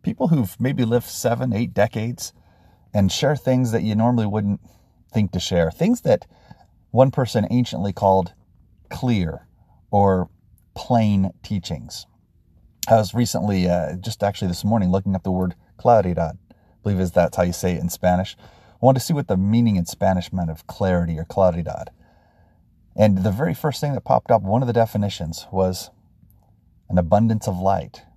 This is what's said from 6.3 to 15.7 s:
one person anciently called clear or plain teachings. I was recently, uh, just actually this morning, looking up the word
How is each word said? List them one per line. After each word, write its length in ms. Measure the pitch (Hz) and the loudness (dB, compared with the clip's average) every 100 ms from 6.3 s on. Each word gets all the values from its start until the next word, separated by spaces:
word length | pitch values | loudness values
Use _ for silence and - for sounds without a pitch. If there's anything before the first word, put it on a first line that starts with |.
| _ _ - _ _ _ | _ _ -20 _ _ _
one 180 | 117 131 | 2 2
person 360 | - 123 113 101 | 2 -2 0 0
anciently 420 | 123 123 - 101 | 0 -2 -4 -6
called 400 | 90 101 95 87 - _ _ _ _ _ | 0 2 2 0 -10 _ _ _ _ _
clear 580 | - 127 110 82 - _ _ _ _ _ | -6 -2 0 -2 -6 _ _ _ _ _
or 400 | 104 101 92 90 _ _ _ _ | 2 4 2 -2 _ _ _ _
plain 580 | - - 120 107 101 95 - | -18 -2 0 2 2 0 -4
teachings. 640 | - 104 - 76 58 - - _ _ _ _ _ _ _ - | -8 -8 -6 -10 -12 -16 -18 _ _ _ _ _ _ _ 2
I 60 | |
was 180 | 110 101 | 2 2
recently, 560 | 110 120 - 104 95 90 | -2 -2 -2 0 0 2
uh, 280 | 87 73 87 | 0 -2 -6
just 260 | 95 - | -10 -4
actually 260 | 101 98 98 | -4 -2 -4
this 160 | 87 | -2
morning, 260 | 104 113 92 | -2 0 2
looking 240 | 95 98 | 0 0
up 100 | 95 | -4
the 60 | 95 | -2
word 260 | 92 92 - _ | -2 -2 -6 _